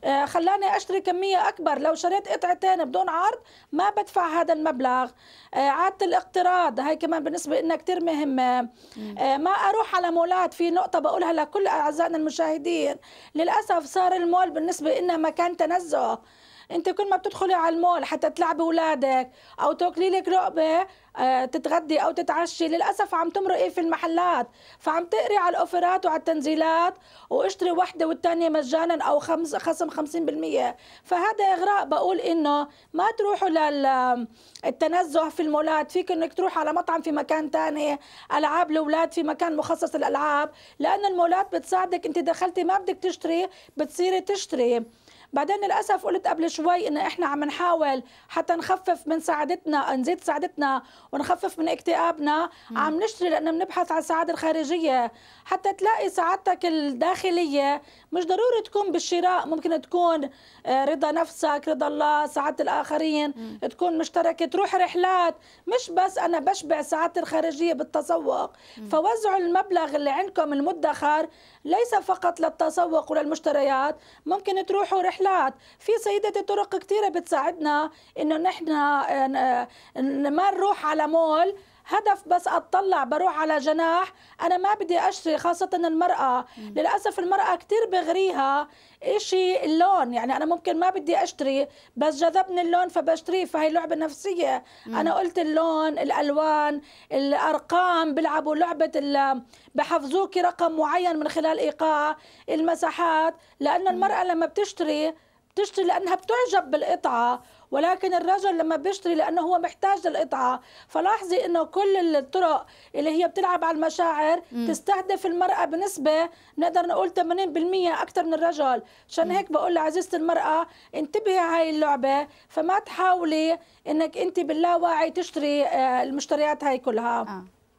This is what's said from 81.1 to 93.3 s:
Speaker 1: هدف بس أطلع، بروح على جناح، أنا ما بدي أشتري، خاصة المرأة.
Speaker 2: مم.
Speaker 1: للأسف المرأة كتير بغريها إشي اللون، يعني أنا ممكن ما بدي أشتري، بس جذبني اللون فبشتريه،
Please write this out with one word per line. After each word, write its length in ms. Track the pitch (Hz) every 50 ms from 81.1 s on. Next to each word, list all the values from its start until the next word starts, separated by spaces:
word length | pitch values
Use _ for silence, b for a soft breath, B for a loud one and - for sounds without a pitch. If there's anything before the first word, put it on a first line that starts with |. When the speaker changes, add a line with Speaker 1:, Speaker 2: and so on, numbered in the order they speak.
| 311 330 330 320 302 311 349 392 403 B B B B B B
Speaker 1:
هدف 420 | - 339 415 415 415 392 392 - 311
بس 200 | 349 359 - -
أطلع، 560 | 311 339 - - - 370 392 381 370 311 269
بروح 340 | 240 302 302 359 370 302 302
على 200 | 320 311 311 294
جناح، 540 | 262 311 302 320 330 330 330 349 381 - B B B B B -
أنا 160 | - 339 359
ما 180 | 359 370 392 415
بدي 240 | 415 403 320 349 339
أشتري، 400 | - 370 - - - 320 302 294
خاصة 320 | - 339 339 339 381 370 -
المرأة. 720 | 349 339 330 320 320 359 349 - - 285 262 247 254 247 - - 240
Speaker 2:
مم. 140 | 214 208 208
Speaker 1:
للأسف 420 | 294 311 - - 403 - 427 - -
المرأة 380 | 349 359 381 392 381 370 370
كتير 300 | 349 - - 403 440 453 403 370
بغريها 760 | 370 339 311 339 381 381 381 339 269 269 269 277 285 294 B B B B B B B -
إشي 640 | - 392 415 415 - 381 370 370 370 370 - -
اللون، 500 | 311 311 320 349 381 392 359 269 240 240
يعني 220 | 240 226 247 262
أنا 80 | 269 311
ممكن 360 | 311 349 339 - 381 339 330
ما 100 | 349 370
بدي 320 | 370 381 294 294 339 - 392
أشتري، 460 | 339 - - 285 269 269 269 285 285 B B B B B
بس 180 | 240 285 311 294
جذبني 440 | 269 339 330 311 381 370 381 359 359
اللون 280 | 349 339 339 349 370 359
فبشتريه، 560 | 349 349 285 302 320 320 - -